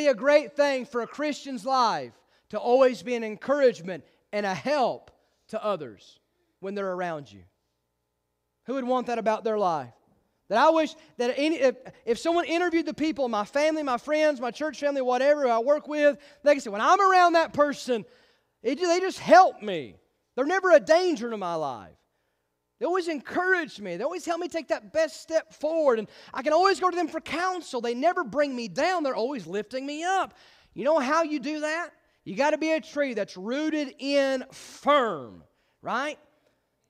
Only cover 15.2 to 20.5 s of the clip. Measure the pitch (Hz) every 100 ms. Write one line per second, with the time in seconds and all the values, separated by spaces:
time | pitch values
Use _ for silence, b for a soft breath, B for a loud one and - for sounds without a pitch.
15.2 | 277 294 254 226 240 294 - 302 294 262
16.2 | B B 285 285 233 202 269 381 392 370
17.2 | 349 330 320 - 294 - - 233 b b
18.2 | b b b _ 233 277 349 359 370 -
19.2 | 160 339 359 - 208 170 113 - _ _
20.2 | _ - 277